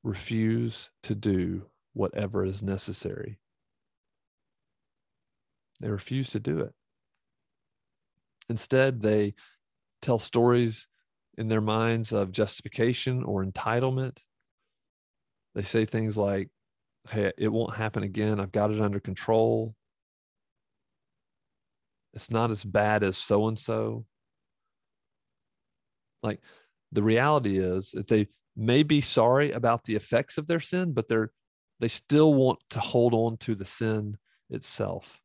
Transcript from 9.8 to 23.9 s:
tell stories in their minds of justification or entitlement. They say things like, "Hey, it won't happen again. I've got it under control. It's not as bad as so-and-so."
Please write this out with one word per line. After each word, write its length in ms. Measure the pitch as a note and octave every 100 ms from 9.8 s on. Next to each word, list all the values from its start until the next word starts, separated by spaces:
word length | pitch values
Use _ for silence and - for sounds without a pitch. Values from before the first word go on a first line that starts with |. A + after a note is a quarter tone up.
| _ _
tell 180 | - A#2
stories 680 | - - A#2+ A#2+ A#2 A2 - _ _ _ _ -
in 120 | A2
their 120 | A2
minds 520 | G#2+ A2 A2+ A#2 G#2+
of 180 | A2 F#2+
justification 920 | F#2 G#2 - - - A#2 B2 - B2+
or 200 | - G2
entitlement. 760 | F#2+ - - A#2 C3 C3 C3 - _ _ _ _ _ _ _ _ _ _ _ _ _ G#2
They 80 |
say 220 | G2 D3 G#2+
things 320 | A2+ A2 G#2+
like, 320 | G2+ G2 - _ _ _ _ _ -
"Hey, 240 | G#2+ G2+ -
it 100 | G#2
won't 280 | G#2+ A#2 G#2
happen 280 | A2 G#2
again. 360 | G2+ F#2+ G#2+ G#2
I've 120 | G2
got 200 | G#2+ G#2
it 100 | G#2+
under 180 | G#2 G2+
control. 760 | - F#2+ - A2+ A2+ A2+ A2+ A2 _ _ _ _ _ _ _ _ _ _ _ _ _ _ _ _ _ _ _ _ _ _ _
It's 160 | A2+ -
not 220 | A2+ A#2
as 120 | G#2+
bad 400 | G2+ G2 G#2+ G#2+
as 140 | G2+ F#2
so-and-so." 880 | - G#2 A2 A2 - A2 A2